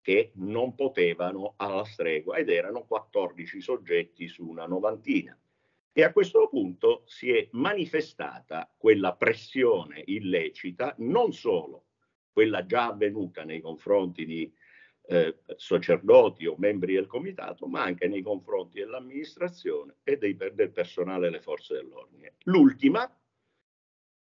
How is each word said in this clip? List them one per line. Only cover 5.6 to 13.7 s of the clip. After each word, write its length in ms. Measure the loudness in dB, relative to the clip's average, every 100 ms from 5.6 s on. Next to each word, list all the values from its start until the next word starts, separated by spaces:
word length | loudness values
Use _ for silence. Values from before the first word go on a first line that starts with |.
| _ _ _
E 120 | 4
a 80 | 4
questo 360 | 4 4 4 4
punto 540 | 2 -4 2 2 2 _
si 260 | -10 0
è 160 | 0 0
manifestata 1200 | -2 -2 -2 -2 -4 -4 _ -12 -12 _ -10 -10 _
quella 400 | 6 6 4 0
pressione 880 | 0 0 -6 2 4 2 -2 -14 -6
illecita, 880 | -4 0 0 -2 -6 -12 -6 -8 -6
non 340 | -2 0 0
solo 540 | -2 -2 -2 -2 -16 _ _ _ _ _
quella 340 | 2 4 2
già 220 | -2 -2 -2
avvenuta 560 | -2 -2 -2 -8 -10
nei 180 | -10 -10
confronti 640 | -10